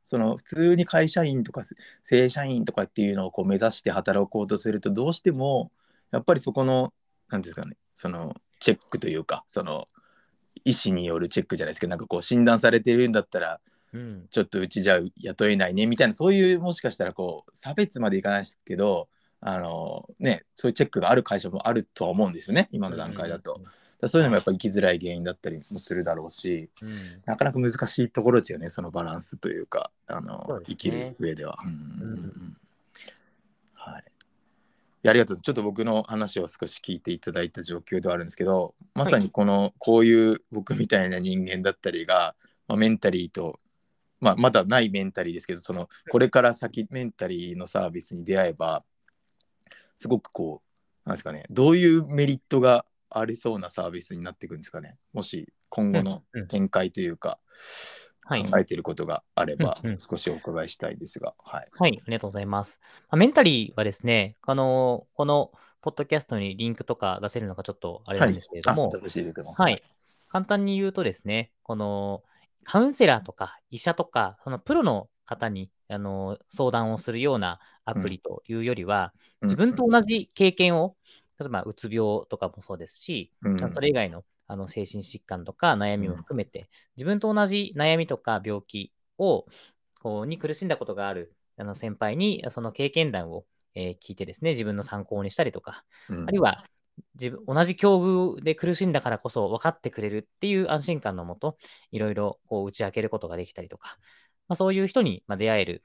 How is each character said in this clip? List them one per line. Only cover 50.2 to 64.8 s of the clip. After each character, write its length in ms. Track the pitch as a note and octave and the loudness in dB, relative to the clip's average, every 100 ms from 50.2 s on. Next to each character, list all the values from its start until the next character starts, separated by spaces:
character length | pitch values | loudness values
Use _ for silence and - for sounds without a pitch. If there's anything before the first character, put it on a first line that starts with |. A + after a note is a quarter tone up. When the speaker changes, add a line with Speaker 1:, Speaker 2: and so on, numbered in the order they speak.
| - | 0
Speaker 1:
こ 320 | - E2 D2+ _ _ _ _ | -8 -8 -8 _ _ _ _
う、 40 | - | -8
な 40 | |
ん 40 | G2 | -6
で 20 | |
す 60 | |
か 80 | E2 | -6
ね、 120 | D2+ - | -12 -4
ど 200 | G#2+ C#3+ | 4 6
う 60 | F3 | 8
い 200 | F3 E3 | 6 6
う 100 | D3 | 2
メ 200 | C#3+ C#3+ | 2 2
リ 100 | C3+ | 0
ッ 40 | - | 0
ト 120 | C3+ | 4
が 260 | B2+ A#2+ - _ _ A2 | 6 6 2 _ _ -4
あ 60 | |
り 120 | A2 A#2 | -4 -4
そ 180 | A#2+ | -4
う 40 | G#2+ | -4
な 120 | F2+ | -8
サ 180 | - F2 | -6 -6
ー 20 | |
ビ 120 | F2 | -8
ス 120 | - | -12
に 80 | F2+ | -12
な 100 | F2+ | -12
っ 20 | - | -12
て 100 | - | -14
い 20 | |
く 60 | |
ん 40 | D#2+ | -14
で 40 | |
す 80 | - | -12
か 100 | D#2+ | -14
ね。 160 | D2+ - _ | -16 -20 _
も 100 | A2 | -10
し 300 | G2 - - _ _ | -8 -10 -12 _ _
今 240 | - G#2 | -2 2
後 100 | G2 | 2
の 200 | F#2+ F#2+ _ | 0 -6 _
Speaker 2:
う 60 | A#2 | -12
ん、 20 | |
う 20 | |
ん。 40 | F#2+ | -6
Speaker 1:
展 200 | G#2 G2 | -2 0
開 240 | F#2+ F#2 | 0 0
と 80 | - | -2
い 80 | F2 | -6
う 80 | E2 | -4
か、 220 | - - _ - - - - - - _ | -8 -8 _ -20 -18 -16 -16 -18 -20 _
Speaker 2:
は 140 | - B2+ | -4 -4
い。 80 | |
Speaker 1:
考 140 | G2 F#2+ | 2 2
え 60 | |
て 100 | F#2 | 2
い 20 | E2+ | -4
る 60 | |
こ 120 | E2+ | -6
と 100 | E2+ | -6
が 180 | D#2+ D#2+ - | -6 -6 -4
あ 100 | - | -2
れ 120 | - - | -2 0
ば、 220 | D3+ - | -2 -2
Speaker 2:
う 40 | A2+ | -6
ん、 40 | |
う 20 | |
ん。 40 | F#2+ | -8
Speaker 1:
少 180 | - E2 | -8 -4
し 140 | F2 | -4
お 40 | |
伺 300 | D#2+ - E2 | -6 -8 -8
い 40 | E2 | -8
し 80 | - | -8
た 140 | D2+ | -8
い 60 | D2 | -10
で 100 | - | -14
す 120 | - | -10
が。 160 | - - | -12 -12
は 160 | - - | -14 -14
い。 60 | - | -14
Speaker 2:
は 160 | - F3 | 2 2
い、 120 | G#2 | 2
あ 40 | - | -6
り 60 | |
が 80 | A2+ | -6
と 60 | G2+ | -4
う 40 | |
ご 40 | |
ざ 60 | G2+ | -6
い 60 | G2+ | -4
ま 180 | G2+ | -4
す。 160 | G2+ - | -4 -14
ま 240 | _ - _ | _ -20 _
あ、 60 | D#3 | 6
メ 100 | A#3 | 6
ン 60 | |
タ 100 | D4+ | 8
リ 260 | G3 B2+ G#2+ | 6 4 0
ー 40 | - | -2
は 80 | |
で 80 | G#2+ | -2
す 140 | - A#2+ | 0 2
ね、 300 | A2+ G2+ - - | 4 2 -4 -2
あ 80 | |
の、 520 | C3+ C3 C3 | 2 2 4